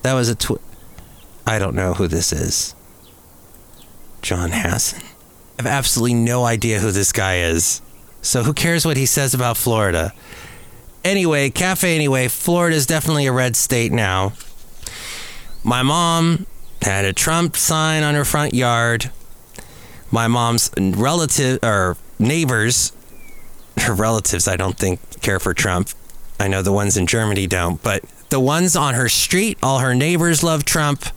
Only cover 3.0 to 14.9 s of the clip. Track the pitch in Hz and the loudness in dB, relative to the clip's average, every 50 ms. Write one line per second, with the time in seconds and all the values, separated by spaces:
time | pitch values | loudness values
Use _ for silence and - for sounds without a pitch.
3 | - - - - - - - - - - - - - - - - - - - - | -20 -20 -20 -20 -20 -20 -20 -20 -20 -20 -20 -20 -20 -20 -20 -20 -20 -20 -20 -20
4 | - - - - - - - 90 87 85 87 226 - - 82 - - - - - | -20 -18 -16 -10 -4 -4 -2 -2 -2 -2 -2 -2 0 0 0 0 0 -2 -4 -6
5 | - - - - - - - - - - - - 120 110 127 139 127 - - 127 | -14 -16 -20 -20 -20 -20 -20 -20 -20 -20 -10 -6 -4 -2 0 0 0 0 0 2
6 | 113 123 120 117 117 120 120 123 123 120 117 110 110 117 110 101 98 110 95 101 | 2 2 4 4 2 2 2 2 2 2 2 0 0 0 0 2 2 2 2 2
7 | 98 - - - 98 95 92 90 87 82 82 82 80 - - - - - - - | 0 0 0 0 0 2 2 2 2 2 2 2 2 0 -2 -4 -6 -16 -20 -20
8 | - - - - - - - 127 113 131 147 - - 170 170 165 - 165 151 135 | -20 -20 -20 -8 -4 0 0 2 2 2 0 2 2 2 2 2 2 0 0 2
9 | 135 131 - 147 139 127 131 127 127 120 113 - - 123 117 110 107 95 85 82 | 2 2 2 2 0 0 0 0 0 0 0 0 0 2 2 4 2 2 2 0
10 | 80 - - - - - - - - - - - - - - - - - - - | 0 -2 -6 -10 -20 -18 -18 -18 -18 -18 -18 -18 -20 -20 -20 -20 -20 -20 -20 -4
11 | - 175 202 202 185 165 156 143 139 139 - - 180 185 185 - - 180 165 160 | -2 0 2 2 2 2 2 2 2 0 0 0 0 0 0 0 0 2 2 2
12 | 151 139 135 131 127 123 - - - - 170 175 175 170 160 156 135 - 170 156 | 2 2 2 2 2 0 -2 -2 0 2 2 4 4 2 2 2 2 2 0 0
13 | 143 156 156 147 143 135 123 127 127 127 113 - - - 131 120 117 113 - 117 | 2 2 2 2 2 2 2 2 2 2 2 0 0 2 2 2 2 2 2 2
14 | 110 95 92 92 95 98 - - - - - - - - - - - - | 2 2 2 2 0 0 -2 -6 -16 -16 -14 -16 -16 -16 -16 -14 -12 -12